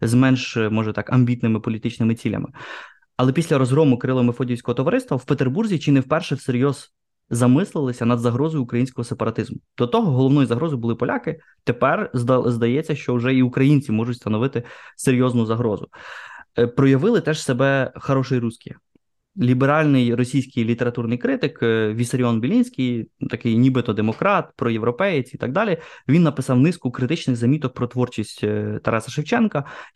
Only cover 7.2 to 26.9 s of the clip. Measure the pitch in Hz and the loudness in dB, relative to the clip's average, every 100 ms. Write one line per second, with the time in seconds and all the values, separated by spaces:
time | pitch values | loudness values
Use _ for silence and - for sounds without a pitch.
7.2 | _ 117 123 131 202 - 131 120 117 120 | _ 2 4 4 2 -2 -4 -2 0 0
8.2 | 120 120 156 156 120 120 131 - 117 - | 0 0 -2 -2 -2 -2 -2 -4 -8 -4
9.2 | 110 113 107 - - - 123 226 214 127 | -4 -4 -6 -10 -16 -4 0 2 2 2
10.2 | 131 143 127 117 165 135 113 113 123 254 | 4 4 4 0 -2 -2 -2 -2 -2 -2
11.2 | - - _ _ - - 131 180 208 127 | -6 -10 _ _ -6 0 0 0 -2 -4
12.2 | 120 127 120 117 117 131 160 147 - 123 | 0 2 2 0 0 0 -2 -6 -2 -2
13.2 | 120 131 123 127 135 147 135 107 113 120 | 0 2 2 2 4 4 2 -2 -2 -6
14.2 | - 107 131 120 120 - - - - 123 | -4 -2 -2 -4 -8 -18 -20 -4 0 2
15.2 | 127 120 110 113 120 101 - - - - | 2 2 0 0 0 -2 -8 -18 -18 -18
16.2 | - - - - 120 127 135 135 180 220 | -18 -20 -10 -2 0 2 4 4 4 0
17.2 | 147 156 - 123 139 135 127 - - 135 | 0 -4 -2 0 2 0 -2 -6 -2 -2
18.2 | 127 127 117 - - - _ _ _ _ | 0 -2 -2 -6 -16 -20 _ _ _ _
19.2 | _ 202 123 127 135 151 151 135 120 117 | _ -2 0 2 4 4 4 4 2 0
20.2 | 123 143 127 - 113 120 120 120 113 120 | 0 -2 -2 -2 -2 0 -2 -2 -4 -2
21.2 | 240 262 147 - 117 110 107 110 120 127 | -2 -2 -4 -2 0 2 0 -2 -2 0
22.2 | 120 113 123 233 247 - 127 120 - _ | 0 0 0 0 0 -2 -2 -2 -8 _
23.2 | - - 120 113 131 127 113 107 107 110 | -8 -4 0 4 4 2 0 0 -2 0
24.2 | - 190 - - 117 113 117 120 196 156 | 0 0 -2 -6 -4 0 -2 0 -2 -2
25.2 | 120 - 113 151 220 165 - - - 160 | -4 -8 -4 -2 -2 -2 -6 -14 0 2
26.2 | 160 - 135 123 147 175 127 | 4 0 0 2 2 2 -6